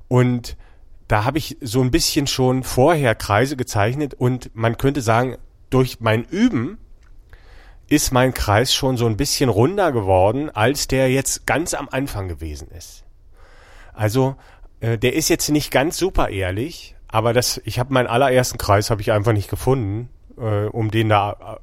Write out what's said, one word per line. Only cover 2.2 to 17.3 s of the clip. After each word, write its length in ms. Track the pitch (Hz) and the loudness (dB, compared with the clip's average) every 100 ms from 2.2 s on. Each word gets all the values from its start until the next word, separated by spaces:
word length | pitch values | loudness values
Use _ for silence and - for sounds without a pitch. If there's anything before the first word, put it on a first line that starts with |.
| 139 | -2
schon 360 | - 127 131 | 0 0 0
vorher 500 | 123 123 143 160 127 | -2 2 4 4 2
Kreise 420 | 110 - 104 139 131 | 0 0 2 2 -2
gezeichnet 580 | 120 110 107 139 139 | -4 0 0 -2 -6
und 420 | - 123 127 - 110 | -2 -2 -2 -8 -4
man 220 | 113 117 | -2 0
könnte 240 | 135 143 | -2 0
sagen, 360 | 113 113 127 117 - _ - | 0 0 0 -6 -16 _ 0
durch 300 | 127 127 - | 2 2 0
mein 240 | 113 113 | 0 0
Üben 560 | - 180 240 139 139 220 - - - - - - - - - - - | 0 0 2 0 -4 -10 -20 -20 -20 -20 -20 -20 -20 -20 -20 -20 0
ist 240 | 147 - | 0 2
mein 220 | 123 131 | 2 2
Kreis 400 | - - 104 127 | 0 2 2 2
schon 220 | - 135 120 | 0 0 0
so 100 | 117 | 0
ein 120 | 104 | 0
bisschen 320 | 143 - 131 | -2 0 2
runder 420 | 101 139 202 175 | 4 2 2 0
geworden, 580 | 120 95 92 98 131 156 | 2 2 4 4 2 -4
als 380 | 107 117 143 - | 0 0 0 -2
der 240 | 131 131 | 0 2
jetzt 340 | 131 - - - | 0 -2 -4 -2
ganz 280 | 127 175 | -2 -2
am 160 | 147 139 | -6 -6
Anfang 400 | 131 139 104 95 | -6 -6 -6 -8
gewesen 400 | 80 80 71 - | -8 -10 -12 -16
ist. 320 | 80 - - - - - - - - - - - | -18 -20 -20 -20 -20 -20 -20 -20 -20 -20 -20 -20
Also, 440 | - 107 127 131 135 - - - - | -4 0 2 0 -2 -14 -20 -20 -8
äh, 180 | 117 113 | -4 0
der 160 | 120 | 0
ist 140 | 156 - | 0 0
jetzt 220 | - - | -2 0
nicht 200 | 151 - | 0 0
ganz 280 | - 220 - | 0 0 -2
super 320 | 190 - 135 | -2 0 -2
ehrlich, 640 | 95 92 98 156 - - - - | -2 -4 -4 -6 -10 -18 -20 -4
aber 240 | 110 117 | -2 2